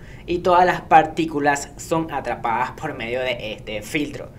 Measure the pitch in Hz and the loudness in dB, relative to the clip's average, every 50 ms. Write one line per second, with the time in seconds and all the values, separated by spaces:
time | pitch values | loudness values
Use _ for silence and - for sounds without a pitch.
0 | - - - - - - 175 175 175 190 175 175 180 180 170 - - - 165 160 | -18 -18 -18 -16 -6 -4 -4 0 4 4 6 6 6 6 4 0 2 6 6 6
1 | 151 151 - - 160 160 147 147 143 147 143 143 - - - - - - 170 160 | 6 6 2 -2 -2 0 0 0 2 2 0 0 -2 -8 -12 -16 -6 -2 0 0
2 | 160 160 147 135 127 123 117 113 - 120 113 120 127 123 - - - 147 135 123 | 0 -2 -4 -6 -4 -4 -6 -4 -2 -2 -2 -2 -2 -4 -6 -8 -8 -8 -6 -6
3 | 113 117 120 131 127 127 120 - - 110 107 - - 104 107 107 - - - 151 | -6 -4 -2 -2 -2 -2 -2 -4 -6 -8 -10 -10 -10 -8 -8 -8 -8 -6 -4 -4
4 | 147 - - - - - - | -4 -4 -6 -10 -12 -14 -14